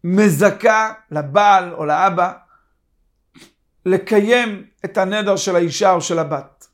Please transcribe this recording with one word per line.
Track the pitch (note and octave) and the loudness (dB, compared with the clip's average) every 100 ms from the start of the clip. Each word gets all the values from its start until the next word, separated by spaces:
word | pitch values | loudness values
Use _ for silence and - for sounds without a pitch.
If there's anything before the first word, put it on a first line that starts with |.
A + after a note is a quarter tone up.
מזכה | E3+ F#3+ G#3 D3 G3+ - A3+ A3 A3 - _ | 0 2 2 4 0 2 0 2 -2 -8 _
לבעל | D3+ C#3+ F3+ G#3 F#3+ F3+ | -10 -2 2 4 2 0
או | E3+ D3 | -8 -4
לאבא | D3+ F#3+ F3 F3+ - _ _ _ _ _ _ _ _ _ _ - _ _ _ F#3 | 0 0 0 -4 -6 _ _ _ _ _ _ _ _ _ _ -20 _ _ _ -2
לקיים | F#3 F#3 G#3+ G#3 A#3+ A#3 G3+ - _ | -2 2 0 2 0 0 -8 -16 _
את | - - | -6 -4
הנדר | F#3+ G#3+ G3+ F#3+ | -2 -2 0 -2
של | G3+ F3 | 0 0
האישה | E3+ C#3 G3 | -2 0 2
או | F3 | 2
של | - E3 | -2 -4
הבת | D3 D3 - _ _ | -4 -8 -10 _ _